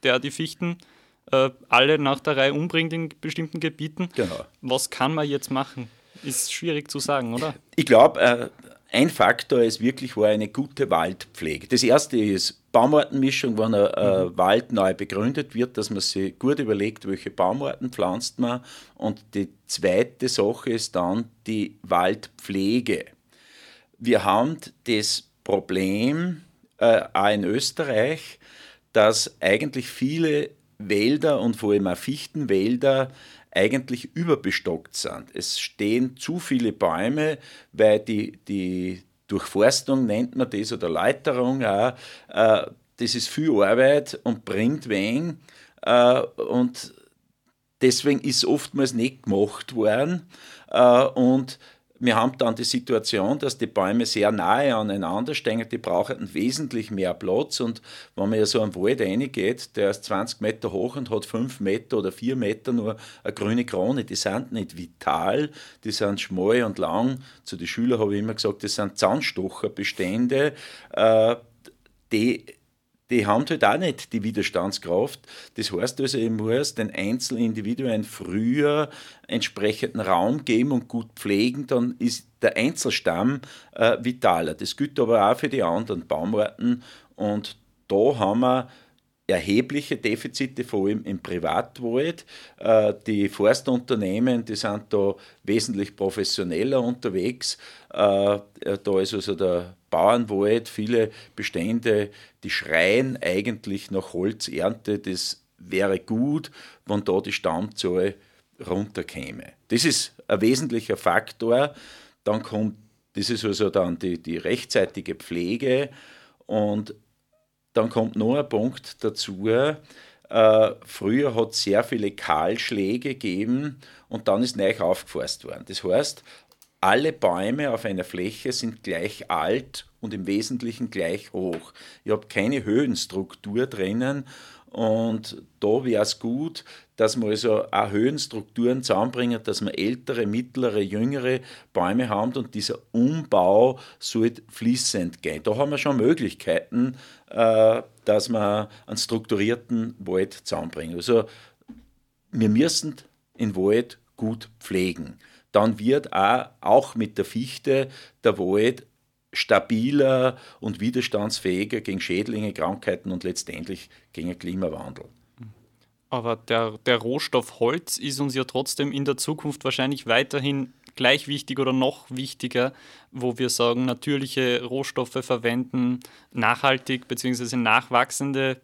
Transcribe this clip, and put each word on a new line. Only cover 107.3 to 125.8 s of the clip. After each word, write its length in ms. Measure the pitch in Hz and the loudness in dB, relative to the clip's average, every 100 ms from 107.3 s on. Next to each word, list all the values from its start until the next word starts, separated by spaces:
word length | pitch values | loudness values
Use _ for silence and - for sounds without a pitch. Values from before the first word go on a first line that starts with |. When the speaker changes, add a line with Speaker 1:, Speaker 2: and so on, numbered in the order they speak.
Speaker 2:
Stammzahl 840 | - 92 82 107 - 92 90 95 98 _ _ _ _ - | -4 -2 -2 -6 -6 -2 0 -2 -4 _ _ _ _ -6
runterkäme. 840 | 90 104 - 87 - 69 - - _ _ | -4 -4 -8 -10 -10 -12 -14 -18 _ _
Das 160 | 120 | 0
ist 300 | 156 - - _ - | 2 0 -4 _ -4
ein 140 | 104 | 2
wesentlicher 560 | 110 127 151 117 110 101 | 2 2 0 -4 -4 -2
Faktor. 800 | - 87 - - 113 120 143 143 - - - _ | 2 0 -2 -6 0 2 2 -4 -20 -20 -20 _
Dann 180 | - 107 | -2 -2
kommt, 340 | 110 107 107 107 _ _ _ | -2 -2 -2 -4 _ _ _
das 160 | - 101 | -8 -4
ist 160 | 117 | -2
also 240 | 113 98 104 | -2 0 0
dann 300 | 98 87 85 | 2 0 -2
die, 240 | 95 85 | -4 -6
die 160 | - 82 | -6 -6
rechtzeitige 760 | 87 120 - - 92 - 95 82 | -2 -4 0 0 0 -2 -10 -10
Pflege. 760 | - 85 87 113 135 127 139 - - - _ _ _ | -8 -4 -2 -2 0 0 -2 -10 -20 -20 _ _ _
Und 480 | 107 104 104 107 - _ _ _ _ _ _ _ | -2 0 -2 -6 -12 _ _ _ _ _ _ _
dann 160 | - 117 | 0 0
kommt 260 | 117 110 107 | 0 -2 0
noch 200 | 110 135 | 0 0
ein 120 | 143 | 0
Punkt 540 | 110 113 131 - - | 0 -2 -4 -18 -6
dazu. 440 | 113 - - 95 107 | -6 -4 -8 -4 0
Äh, 1200 | 113 143 151 - - - _ _ 110 110 107 110 - | 2 2 -2 -12 -20 -20 _ _ 6 8 8 6 2
früher 500 | - - 98 120 143 | -14 -6 0 2 0
hat's 280 | 113 113 - | 0 -2 -2
sehr 220 | - 98 | 0 2
viele 260 | 120 120 104 | 2 -2 -4
Kahlschläge 1000 | - - 78 85 117 - 107 95 120 131 | -6 -2 0 0 -2 -4 -2 -2 -2 -4
gegeben 640 | 131 110 92 110 127 147 131 - - _ | -6 -6 -4 -2 -4 -4 -12 -20 -20 _
und 200 | 113 107 | -6 0
dann 140 | 101 | 2
ist 140 | 123 104 | 0 0
neu 200 | 95 - | 0 0
aufgeforst 640 | 87 95 - 80 73 - | 0 -2 -4 -8 -8 -8
worden. 200 | - - - | -12 -16 -12
Das 180 | 95 | -8